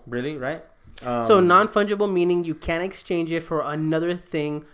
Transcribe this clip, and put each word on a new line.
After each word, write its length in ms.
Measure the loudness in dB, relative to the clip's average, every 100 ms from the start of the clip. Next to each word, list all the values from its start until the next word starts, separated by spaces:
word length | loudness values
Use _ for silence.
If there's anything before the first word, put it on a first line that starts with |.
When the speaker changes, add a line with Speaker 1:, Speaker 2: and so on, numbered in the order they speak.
| -8
Speaker 1:
really, 300 | -6 -6 -6
right? 260 | -8 -8 -12 _ -20 -12
Um, 260 | -4 -2 4
Speaker 2:
So 120 | 6
non-fungible 680 | 8 6 4 0 0 0 0
meaning 340 | 2 2 2 0
you 100 | -6
can't 280 | -4 -4
exchange 480 | -4 -8 -6 -4 -2
it 100 | -4
for 180 | -4 -4
another 540 | -2 -2 0 0 0 -4
thing 500 | -6 -6 -4 -6 -10